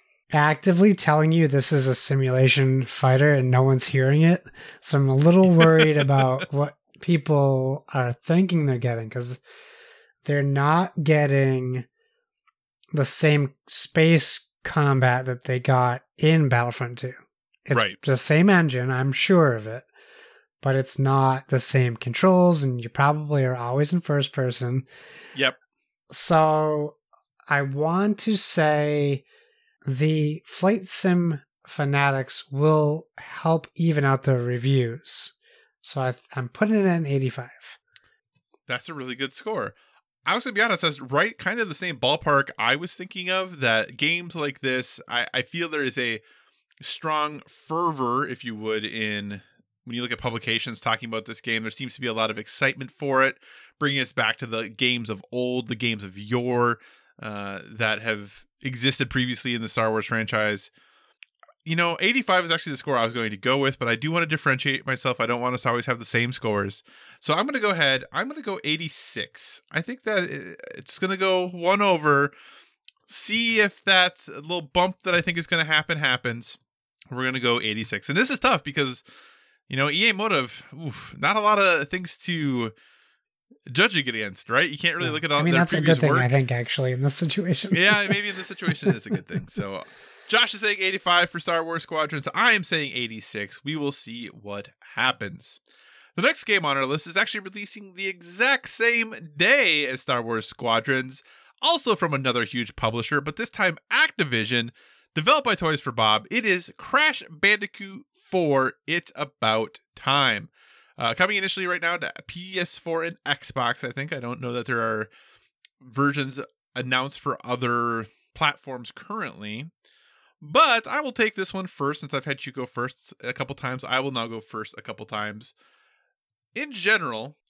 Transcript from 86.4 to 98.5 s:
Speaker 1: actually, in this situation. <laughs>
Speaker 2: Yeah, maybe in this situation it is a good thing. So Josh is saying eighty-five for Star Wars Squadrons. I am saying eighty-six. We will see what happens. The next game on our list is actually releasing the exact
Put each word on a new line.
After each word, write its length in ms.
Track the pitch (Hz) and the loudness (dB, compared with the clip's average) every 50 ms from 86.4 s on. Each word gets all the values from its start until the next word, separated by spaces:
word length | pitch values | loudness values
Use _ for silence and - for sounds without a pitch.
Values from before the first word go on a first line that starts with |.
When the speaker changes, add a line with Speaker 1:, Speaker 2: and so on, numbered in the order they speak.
| 131 120 | 2 2
Speaker 1:
actually, 420 | 123 120 120 - - - 131 127 127 | -2 -4 -4 -4 -4 -2 -2 -2 -2
in 100 | 127 135 | 0 0
this 120 | 147 - | 0 2
situation. 600 | - 170 151 - 202 175 180 156 - - 190 180 | 2 0 0 -2 -2 -2 -2 -2 -2 0 0 2
<laughs> 20 | |
Speaker 2:
Yeah, 300 | 170 185 208 214 202 202 190 | 4 4 4 4 4 2 0
maybe 220 | 196 202 208 208 | 0 -2 -2 -4
in 60 | 190 | -8
this 100 | 190 180 | -8 -10
situation 420 | - 196 - 180 165 160 - 147 143 | -12 -12 -6 -4 -4 -4 -2 0 0
it 80 | 131 | 0
is 80 | 110 - | 0 -2
a 60 | 107 | -6
good 160 | 107 - - | -6 -6 -6
thing. 220 | - - - - - | -6 -8 -8 -8 -8
So 340 | - - 101 98 98 - - - - - - - - - - - | -10 -8 -8 -8 -8 -10 -12 -14 -20 -20 -20 -20 -20 -20 -10 0
Josh 240 | 214 233 240 - 220 | 2 2 2 2 -2
is 80 | 202 | -4
saying 160 | 214 214 208 190 | -2 -2 -2 0
eighty-five 520 | 190 190 190 190 - 180 175 175 175 175 | -2 -2 -2 -2 0 2 4 4 4 2
for 100 | - 170 | -2 -8
Star 240 | - 185 170 165 165 | -4 -2 -2 -2 -2
Wars 180 | 165 165 165 - | -2 -6 -8 -6
Squadrons. 460 | - 165 156 151 147 160 143 131 - - | -6 -2 -2 -2 -2 -4 -6 -8 -6 -2
I 180 | 175 226 247 220 | 0 2 2 2
am 100 | 202 180 | 2 0
saying 300 | - 180 160 143 135 - | -2 -4 -4 -4 -4 -6
eighty-six. 680 | 123 120 110 113 110 - - - 104 101 98 - - _ | -6 -8 -6 -8 -12 -14 -12 -10 -10 -10 -10 -12 -14 _
We 120 | 139 156 | -8 -6
will 160 | 156 147 143 139 | -4 -4 -6 -6
see 340 | - - 113 113 120 117 | -6 -12 -12 -14 -14 -14
what 420 | - - 110 104 101 101 101 - - _ _ _ - - | -16 -16 -18 -14 -12 -12 -12 -12 -16 _ _ _ -16 -4
happens. 640 | 113 120 131 120 - 107 98 85 - - - - - _ _ _ _ _ _ _ _ _ _ _ | 0 0 0 0 -2 -8 -12 -12 -14 -18 -20 -20 -20 _ _ _ _ _ _ _ _ _ _ _
The 60 | 170 190 | 0 0
next 220 | 285 320 - - | 0 0 0 -2
game 220 | - 208 190 160 | -2 0 0 0
on 100 | 147 139 | 0 0
our 80 | 139 135 | 0 0
list 220 | 131 143 160 - | -2 -2 -4 -6
is 100 | 170 165 | -4 -2
actually 240 | 196 185 - - 214 | -2 -2 -2 -4 -10
releasing 540 | 190 190 190 208 208 - - 208 202 190 180 | -10 -12 -14 -14 -14 -14 -14 -18 -18 -20 -14
the 140 | 185 196 190 | -10 -8 -8
exact 600 | 185 175 170 170 175 196 240 269 | -8 -10 -14 -18 -4 -2 0 0